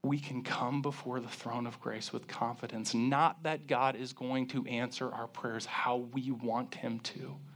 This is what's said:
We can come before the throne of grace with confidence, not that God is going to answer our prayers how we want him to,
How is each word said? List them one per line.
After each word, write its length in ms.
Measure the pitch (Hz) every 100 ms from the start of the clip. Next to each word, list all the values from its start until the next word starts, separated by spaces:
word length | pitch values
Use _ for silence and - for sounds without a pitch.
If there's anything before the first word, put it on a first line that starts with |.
We 160 | 139 143
can 240 | 143 131
come 380 | - - 123 139
before 380 | 143 143 123 127
the 80 | 113
throne 380 | - 120 117 120
of 140 | 117
grace 340 | 120 110 -
with 140 | 123 -
confidence, 680 | - 117 117 117 113 113
not 500 | 117 123 139 160 -
that 240 | 160 156 147
God 280 | 131 135 117
is 180 | 127
going 340 | 131 127 131 127
to 160 | 135 127
answer 460 | 120 120 - 127
our 160 | 113 117
prayers 380 | - 123 113 -
how 320 | - 123 123
we 340 | 120 131 127
want 440 | 120 120 117 123 -
him 240 | 123 113
to, 380 | - - 135 143 -